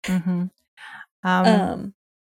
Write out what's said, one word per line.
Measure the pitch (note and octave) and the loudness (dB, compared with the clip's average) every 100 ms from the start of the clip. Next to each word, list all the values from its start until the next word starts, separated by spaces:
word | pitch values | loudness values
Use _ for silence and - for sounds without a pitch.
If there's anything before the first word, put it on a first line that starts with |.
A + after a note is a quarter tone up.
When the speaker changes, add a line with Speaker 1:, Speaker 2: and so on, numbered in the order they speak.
Speaker 1:
Mm-hmm. | - F#3 F3 F3+ F3+ - _ - - - - _ | -4 -2 0 -2 -4 -8 _ -20 -20 -20 -20 _
Um, | F#3 F#3 G3+ | -2 2 4
Speaker 2:
Um, | G#3 F#3 - G3 - _ _ | 4 2 -4 -10 -16 _ _